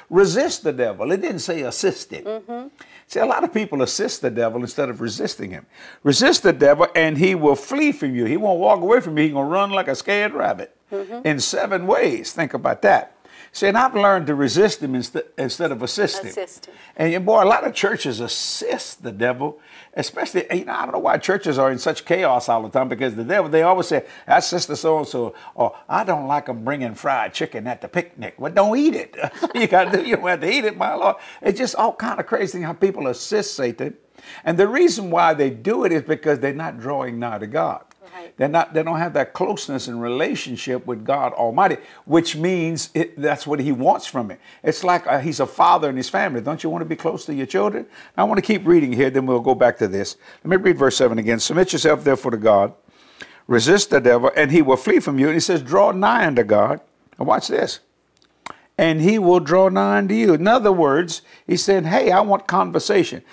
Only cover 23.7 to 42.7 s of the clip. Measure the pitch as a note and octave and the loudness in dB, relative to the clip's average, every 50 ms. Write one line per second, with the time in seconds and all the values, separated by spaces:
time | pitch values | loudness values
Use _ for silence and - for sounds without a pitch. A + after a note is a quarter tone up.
23.7 | F#3 F3+ E3+ - D#3+ C3 - - - - - - C#3 F3 F3+ - F3+ F3 - - | 4 2 0 0 -2 -2 -2 -6 -12 -14 0 2 2 2 2 0 -4 -4 -4 -6
24.7 | D3 - - D#3+ D#3 D#3 C#3+ - - B2+ A#2 G#2 - - - - - - A#2+ G#2+ | -6 -2 0 0 0 0 -2 -4 -4 -6 -6 -6 -8 -12 -20 -10 -4 -2 -2 -2
25.7 | - - - - D#3 F#3+ A3+ F#3 E3+ D3 C#3 C3+ C#3+ D3 - - A#2+ A2+ A2 C3 | -2 -8 -6 -4 -2 -2 0 0 -2 -2 -2 -2 -4 -4 -4 -6 -10 -8 -6 -6
26.7 | D3 C#3+ B2+ A#2 G#2+ - - C#3+ C3+ A#2+ G#2+ F#2 - - D#3+ D#3 - A2+ G#2 B2+ | -6 -4 -6 -8 -8 -6 -4 -2 -2 -2 -2 -4 -6 -8 -8 -8 -8 -10 -10 -10
27.7 | - - - - - F3 E3+ - _ - A2 F2+ - - C3 D#3+ E3+ G3+ G3 G#3+ | -10 -10 -12 -8 -6 -6 -6 -6 _ -16 -14 -14 -12 -10 -10 -2 0 2 2 2
28.7 | A3+ C#4 D4 D#4+ - - - - - - - - - - E4+ - - - F#3 - | 2 2 2 0 0 -2 -6 -12 -10 -10 -10 -10 -6 -6 -6 -4 -2 -2 0 2
29.7 | F3 F#3 F#3 F3+ G3+ F#3+ - A#3 A#3 - E3+ F3+ F3+ D#3 B2+ F3 B3 C#4+ A3 G#3+ | 4 2 4 2 0 -2 0 -2 -2 -2 0 -2 -2 -2 -2 -2 -2 -2 -2 -2
30.7 | F3+ - - - D3+ E3 - G3 - - - - - - - G#3 G3 A#3+ B3+ - | -4 -4 -4 -4 -2 0 0 0 -2 -2 -8 -20 -16 -4 -2 -2 -2 0 -4 -4
31.7 | - - A3 B3 - - - - - - - - A#3 - G3 - - F3+ E3+ D#3 | -2 0 0 0 -2 -4 -6 -6 -6 -6 -4 -4 -4 -4 -4 -4 -6 -6 -8 -8
32.7 | D#3+ - F#3+ G3 F#3+ - D3 B2+ A#2 - - - G#3+ G#3 - - - - C3 A#2+ | -2 0 0 0 0 -2 -4 -4 -4 -6 -6 -4 -4 -4 -4 -4 -6 -4 -4 -4
33.7 | A#2 - C3 D3 - _ _ _ _ - - - - - - D#3 E3+ E3+ G3+ G3+ | -4 -6 -8 -8 -10 _ _ _ _ -20 -20 -20 -20 -6 -4 0 2 4 4 4
34.7 | A#3+ F#4 F4+ E4+ - A3+ G3 F3 E3 E3+ E3+ E3 D#3+ C#3+ C#3+ C3+ A#2 A2+ A#2 G3 | 4 4 4 4 2 0 -4 0 2 4 4 4 4 2 0 0 -2 -2 -2 -2
35.7 | A#3 C4+ B3 F3+ E3+ D#3 - D#3 D#3 D3+ - D#3 D3 A#2+ C3 C#3 C#3 D3 E3 D#3+ | 0 0 2 0 0 0 0 -2 -4 -2 0 -2 0 0 -2 -4 -4 -6 -8 -10
36.7 | - A#2+ A2+ C3+ C#3+ C#3 C3 B2 A#2+ A#2 A#2+ A#2+ A2 G2+ G#2+ G#2 B2+ D#3 E3 D3 | -10 -10 -8 -6 -6 -4 -6 -6 -8 -8 -8 -8 -8 -8 -8 -6 -4 -2 -2 -2
37.7 | - - - _ _ _ - - - F3+ E3+ - - - C3 D3 D3+ E3+ - - | -4 -8 -12 _ _ _ -20 -20 -20 -20 -20 -16 -4 -2 -2 2 2 0 0 0
38.7 | D#3 D#3+ D#3+ E3 E3 D#3+ E3+ E3+ - D3 C3 - - - - - G3+ - - - | -2 -2 -2 -2 -2 -4 -4 -2 -2 -2 -2 -2 -4 -4 -4 -2 -4 -4 -6 -8
39.7 | C#3 B2+ - B2+ A#2 A#2 A#2 A#2+ B2 C3+ E3 - B3 - - C3+ A#2+ G#2+ - C3+ | -8 -8 -8 -8 -8 -6 -6 -4 -2 -2 -2 -2 -4 -6 -8 -10 -10 -8 -6 -6
40.7 | B2+ B2 - B2 A#2+ G#2+ A2 B2+ C#3 C#3+ B2+ B2 - - A#2 A2+ A#2+ D#3+ G3 F#3 | -6 -6 -6 -8 -8 -6 -4 -2 -2 0 -2 -2 -2 -2 -2 0 2 2 2 2
41.7 | D3 - - - - - _ - D3+ E3 E3 - - D3+ D#3+ F#3 F#3 F3 D#3+ E3 | 2 -2 -8 -14 -20 -20 _ 2 2 2 2 2 -2 -2 -2 -2 0 0 -2 -2